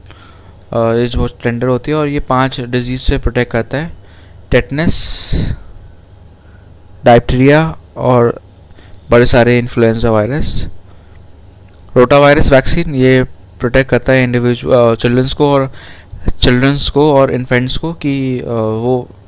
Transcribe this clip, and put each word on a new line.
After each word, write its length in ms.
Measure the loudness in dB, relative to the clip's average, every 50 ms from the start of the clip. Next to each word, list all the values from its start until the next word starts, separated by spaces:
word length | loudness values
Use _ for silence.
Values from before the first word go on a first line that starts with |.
| -20 -20 -20 -20 -20 -20 -20 -20 -20 -20 -20 -20 -14 -6 -4
अ, 200 | -2 0 0 0
एज 220 | 0 -2 -2 -2
बहुत 220 | -2 -4 -4 -6 -6 -6
टेंडर 240 | -4 -4 -2 -2 -2
होती 240 | -2 -2 -2 -4
है 60 | -4 -2
और 100 | -2 -4
ये 120 | -4 -4
पांच 420 | -4 -2 0 0 0 -2 -4 -6
disease 400 | -8 -6 -4 -4 -4 -4 -6 -4
से 160 | -2 -2 -2 0
protect 340 | -2 -2 -2 -2 -2 -2
करता 260 | -2 -4 -4 -4 -6 -8
है, 140 | -8 -8 -12 -16 -20 -20 -20 -20 -20 -20 -20 -20 -6 -2
tetanus, 800 | -2 -2 -2 -2 -4 -2 -2 0 -2 -2 -4 -10 -10 -12 -6 -4 -4 -2 -2 -2 -4 -8 -12 -18 -20 -20 -20 -20 -20 -20 -20 -20 -20 -20 -20 -20 -20 -20 -20 -20 -20 -20 -20 -20 -20 -20 -20 -20 -18 -2 2
diphtheria 720 | 4 4 4 2 0 0 2 4 4 4 4 2 -2 -6 -10 -16 -16 -10 -4
और 440 | -2 0 2 2 2 0 -2 -4 -12 -20 -20 -20 -20 -20 -20 -20 -20 -20 -20 -20 -4 2
बड़े 160 | 2 4 4
सारे 340 | 4 4 4 4 4 2 0
influenza 520 | 0 -2 -2 0 0 2 0 0 0 0
virus। 540 | 0 0 0 -2 -2 -4 -4 -2 -2 -4 -4 -4 -8 -12 -16 -20 -20 -20 -20 -20 -20 -20 -20 -20 -20 -20 -20 -20 -20 -20 -20 -20 -20 -20 -18 -2 2 2
रोटावायरस 540 | 4 6 6 6 6 6 6 4 4 4
वैक्सीन, 440 | 4 4 4 2 2 0 0 -2 0
ये 300 | 2 2 4 4 4 2 -2 -6 -12 -20 -20 -10 -8
प्रोटेक्ट 300 | -4 -2 0 0 0 0
करता 240 | 0 0 2 2 2
है 100 | 2 2
इंडिविजुअल, 680 | 0 0 0 0 0 -2 -2 -2 0 2 2 4 2
अ, 40 | 2
चिल्ड्रंस 380 | 0 0 0 0 0 0 -2 -2
को 200 | 0 0 2 2
और, 200 | 0 -2 -2 -6 -14 -18 -20 -20 -20 -20 -18 -16 -6 -4 -4 0 2
चिल्ड्रंस 480 | 2 2 2 2 2 0 0 0 -4 -2
को 260 | 0 2 2 4 4
और 160 | 4 2 2
इन्फेंट्स 460 | 0 -4 -4 -2 -2 -2 -2 -2 -4 -6
को 160 | -6 -8 -8
कि, 460 | -6 -4 -4 -4 -2 -4 -4 -4 -6
अ, 140 | -6 -6 -4
वो 560 | -4 -4 -4 -4 -2 -2 -2 -2 -2 -4 -8 -14 -20 -20